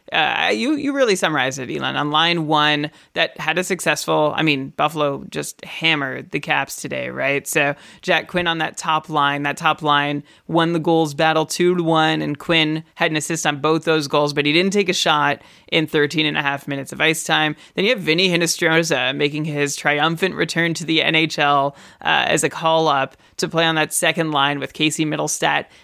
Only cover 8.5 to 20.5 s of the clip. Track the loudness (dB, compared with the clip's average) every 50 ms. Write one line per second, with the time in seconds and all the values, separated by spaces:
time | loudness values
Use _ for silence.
8.5 | -2 -2 -4 -4 -6 -6 -2 -2 0 -2 -2 -2 0 0 2 2 0 0 -2 -4
9.5 | -2 0 0 0 0 0 2 2 2 2 2 0 -2 -6 -8 -12 -20 _ _ -2
10.5 | 0 2 2 2 0 0 0 2 2 2 2 0 0 0 0 2 2 0 0 -2
11.5 | 0 0 2 2 2 2 2 2 2 4 4 2 2 0 -2 -4 -6 -4 -2 0
12.5 | 2 2 2 2 0 -4 -6 _ _ -2 -2 0 0 -2 -4 -4 -4 -2 -2 -2
13.5 | -2 0 0 2 2 2 2 0 0 0 0 0 0 2 2 2 0 0 0 2
14.5 | 2 2 2 2 2 0 0 0 0 0 2 2 2 2 2 0 0 -2 -8 -20
15.5 | -20 -20 _ -2 0 0 0 2 2 2 2 2 2 0 0 0 0 -2 -2 -2
16.5 | -4 -4 -6 -6 -6 -6 -8 -8 -4 0 0 0 0 0 0 0 2 2 2 0
17.5 | -2 -6 -12 -10 -4 -2 0 0 0 0 0 0 2 4 4 2 2 2 2 0
18.5 | 0 0 2 2 4 4 2 2 0 0 0 0 0 0 0 0 0 -2 -4 -2
19.5 | -2 -2 -2 -2 -2 -2 0 0 2 2 2 0 0 0 -2 -2 0 0 -2 -2